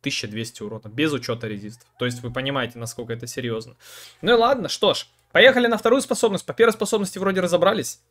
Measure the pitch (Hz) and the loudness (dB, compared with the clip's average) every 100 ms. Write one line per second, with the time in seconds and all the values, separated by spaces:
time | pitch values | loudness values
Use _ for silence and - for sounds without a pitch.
0 | 139 - 107 107 113 - 107 110 107 113 | -8 -6 -8 -8 -10 -10 -12 -12 -12 -2
1 | 156 139 120 117 113 104 107 113 _ _ | -2 -2 -4 -6 -6 -10 -12 -18 _ _
2 | 123 120 120 120 135 139 117 120 113 - | -6 -4 -8 -6 -4 -4 -4 -8 -12 -10
3 | 117 117 120 - 120 113 113 _ - - | -10 -10 -8 -8 -6 -6 -8 _ -20 -20
4 | - _ 190 233 233 269 165 - 202 170 | -20 _ 2 4 4 2 -2 0 2 2
5 | - _ _ 165 233 247 240 226 226 262 | -4 _ _ 6 6 6 2 2 4 2
6 | - 240 226 190 - 143 226 214 202 220 | 2 0 0 0 -6 2 2 4 -2 -2
7 | 196 - 190 185 180 170 175 214 - - | -2 -2 -2 0 0 4 4 2 -4 -10
8 | _ | _